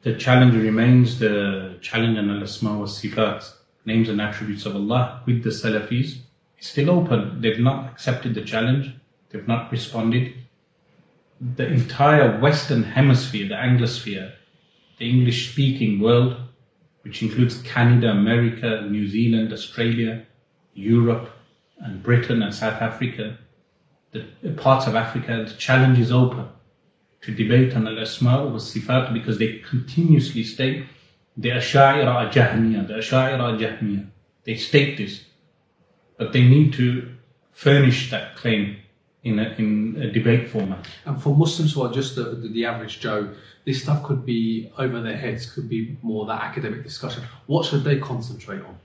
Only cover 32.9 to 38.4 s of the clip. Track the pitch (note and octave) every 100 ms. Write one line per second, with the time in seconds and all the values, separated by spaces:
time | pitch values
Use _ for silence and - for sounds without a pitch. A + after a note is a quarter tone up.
32.9 | G#2+ A2 C3 C3 C3+ A#2+ G#2+ A2 - G#2+
33.9 | G2+ - _ _ _ - A2 - C#3+ -
34.9 | - G2+ - - _ _ _ _ _ _
35.9 | _ _ _ A2+ C3 B2 C#3 D3+ - B2
36.9 | B2 - - _ _ _ _ C#3+ C#3+ C3
37.9 | A#2+ - G#2+ - -